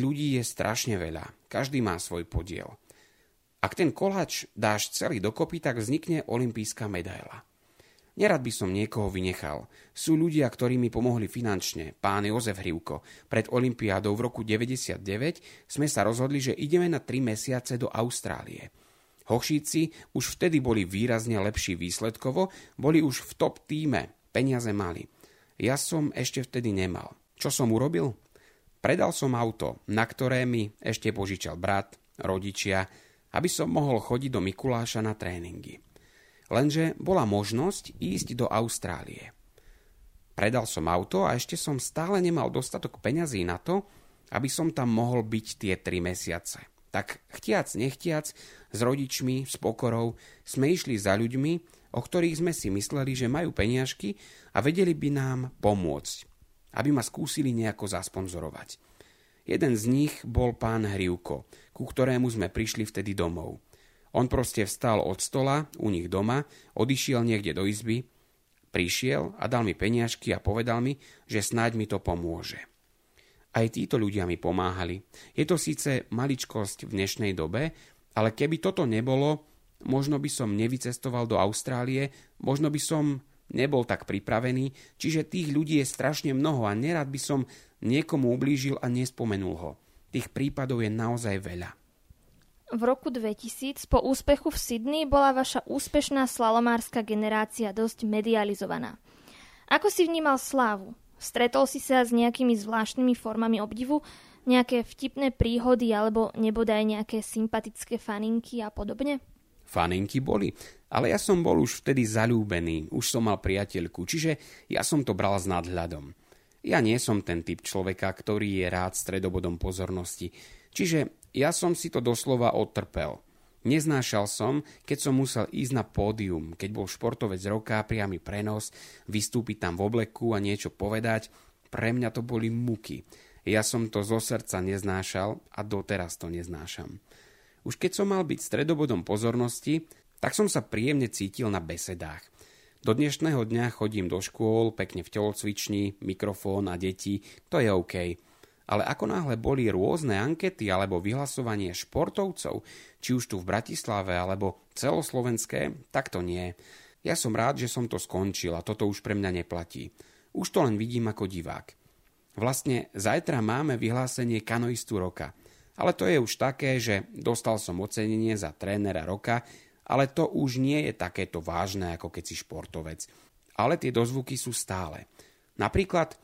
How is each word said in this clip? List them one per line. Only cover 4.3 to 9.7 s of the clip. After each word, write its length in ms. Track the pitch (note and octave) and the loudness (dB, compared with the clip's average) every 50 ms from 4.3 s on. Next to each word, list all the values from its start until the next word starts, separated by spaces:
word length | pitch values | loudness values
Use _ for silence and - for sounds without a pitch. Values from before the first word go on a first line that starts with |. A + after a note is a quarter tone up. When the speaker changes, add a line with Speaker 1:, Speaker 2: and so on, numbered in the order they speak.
| - - - - - | -4 -8 -8 -8 -4
Speaker 1:
dáš 320 | - A2+ G#2+ G#2+ G#2+ - - | 0 2 2 2 2 0 -4
celý 320 | - - - - D3+ G2+ | -4 -2 -2 -2 -2 0
dokopy, 400 | F2+ G#2+ - - E3 - F3 D#3+ | 0 -2 0 0 -2 -2 -2 -4
tak 160 | - C#3+ A#2+ | -2 -2 -2
vznikne 480 | A#2+ G#2 A#2 C#3+ D#3+ - F3 E3 D#3 - | -2 0 0 -2 -2 0 0 -2 -2 0
olympijská 640 | - A2 B2 B2+ A#2+ A2 A2+ G#2+ - - - A2+ G#2 | -2 0 0 0 0 -2 -4 -6 -6 -6 -6 -6 -4
medaila. 560 | F#2+ F2+ E2+ F#2 F2+ - - - - - - _ _ _ _ _ _ _ - _ _ _ _ _ | -4 -4 -6 -6 -10 -12 -12 -14 -16 -18 -18 _ _ _ _ _ _ _ -20 _ _ _ _ _
Nerad 320 | - - G3 G#3+ F3 C#3+ B2+ | -2 0 2 4 4 2 0
by 80 | B2 | -2
som 240 | A2 - G#2+ F#2 F#2 | -4 -2 -2 0 0
niekoho 320 | G2+ G#2+ - - A2+ G#2 | 0 -2 -2 -2 -2 -2
vynechal. 640 | F#2+ F#2+ F#2 F#2 F#2 F#2 - - D2 D2+ A1 - - | -2 -2 0 0 -2 -2 -2 -6 -6 -6 -8 -10 -14